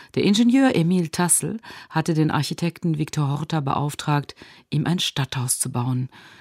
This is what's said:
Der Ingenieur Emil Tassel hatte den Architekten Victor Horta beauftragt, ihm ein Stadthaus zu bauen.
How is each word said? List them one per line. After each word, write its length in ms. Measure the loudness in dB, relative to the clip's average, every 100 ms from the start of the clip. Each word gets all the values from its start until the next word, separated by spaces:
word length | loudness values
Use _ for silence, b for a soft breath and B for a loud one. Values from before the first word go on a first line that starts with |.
| B
Der 80 | 0
Ingenieur 540 | 2 4 4 6 4 4
Emil 320 | 2 2 0
Tassel 500 | 0 0 0 -2 -8 B B B
hatte 240 | -2 0
den 160 | 2 2
Architekten 680 | 2 -2 -2 -4 -2 -2 -2
Victor 320 | -2 -2 -2
Horta 280 | -2 -2 -2
beauftragt, 800 | 0 -2 -2 -4 0 0 -2 -14 B B B
ihm 160 | -2 0
ein 140 | 0
Stadthaus 580 | -2 -4 -4 -4 -4 -2
zu 140 | -2
bauen. 360 | -2 -2 -2 -4 B B B